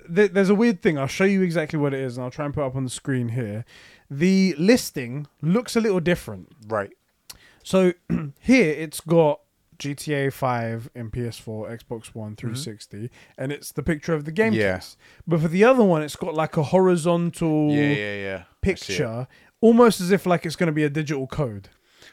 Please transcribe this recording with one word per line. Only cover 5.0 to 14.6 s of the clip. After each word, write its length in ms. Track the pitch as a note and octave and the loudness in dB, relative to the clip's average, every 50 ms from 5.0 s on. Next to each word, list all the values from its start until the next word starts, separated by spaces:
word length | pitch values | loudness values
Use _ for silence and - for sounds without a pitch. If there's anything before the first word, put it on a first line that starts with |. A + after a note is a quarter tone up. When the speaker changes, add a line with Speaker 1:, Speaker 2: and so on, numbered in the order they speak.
| B2+ A#2 B2 C#3+ D3 - _ - | -8 -8 -8 -10 -12 -12 _ -6
Speaker 1:
looks 340 | - D3+ F3+ A#3 B3 - - | -2 0 0 0 0 -2 -2
a 60 | A#3 | -2
little 180 | A3 A3+ F#3+ F3+ | 0 0 0 0
different. 500 | D#3 F3 F3 - - - G#2+ F#2 F2 - - _ A2 G#2+ | 0 0 -2 -2 -4 -10 -14 -14 -16 -20 -20 _ -10 -4
Speaker 2:
Right. 240 | A2 G#2+ G2+ G2 - _ _ _ _ _ _ - - - _ _ _ _ - | -4 -4 -4 -4 -8 _ _ _ _ _ _ -20 -20 -20 _ _ _ _ -8
Speaker 1:
So 300 | - - F#3+ F#3 F3+ F3 _ | 0 2 2 2 2 0 _
<clears throat> 80 | _ - E3 F3 D#3+ C#3+ - _ | _ -6 -4 -4 -4 -8 -12 _
here 320 | - - B3 C4 G#3+ D#3 D3+ | 2 4 4 4 4 2 0
it's 280 | C#3 D#3+ D#3 - - | -4 -6 -10 -10 -10
got 400 | - D#3+ E3 E3+ D#3+ D3+ D3 - _ _ _ _ _ _ _ - | -2 2 4 4 4 4 2 -2 _ _ _ _ _ _ _ -10
G 160 | - C#3+ C#3+ | -8 -8 -8
T 200 | C#3 - D3+ D3 | -8 -6 -4 -2
A 160 | C#3 C#3 C#3 | -2 -2 -2
five 580 | C3 - - C3 B2 A#2+ A#2 A2+ A2+ A2+ A2+ - - | -2 -2 -4 -2 -2 -2 -4 -6 -6 -8 -10 -12 -14
in 160 | B2 A#2 A2 | -14 -12 -10
P 140 | - B2 A#2+ A#2 | -8 -6 -6 -6
S 100 | A2 - | -8 -12
four, 320 | - - A2 G#2+ G#2+ A2 | -12 -12 -10 -10 -10 -10
Xbox 380 | A#2 A2+ - - A#2+ A2+ - - - | -12 -14 -12 -12 -12 -12 -12 -14 -14
One, 160 | A#2 G#2+ G#2+ G#2+ | -12 -12 -12 -12
Speaker 2:
Mm-hmm. 120 | - - A#2 | -10 -10 -8
Speaker 1:
three 80 | A2+ | -8
sixty, 560 | C3 D3 B2 G#2+ G#2 - - - G2+ A2 B2 _ - - _ _ - | -8 -10 -10 -12 -14 -16 -18 -14 -12 -12 -12 _ -16 -20 _ _ -10
and 140 | C3 C3+ | -8 -8
it's 200 | D3 D3 - - | -8 -8 -10 -12
the 120 | - - C3+ | -10 -8 -4
picture 320 | - E3 D3+ - - E3 | -4 -4 -4 -2 -4 -4
of 100 | D3+ D3 | -4 -4
the 60 | D#3 | -6
game 200 | D#3 F3 A3 A3+ G#3+ | -2 0 0 0 2
Speaker 2:
Yeah. 240 | A2 | 2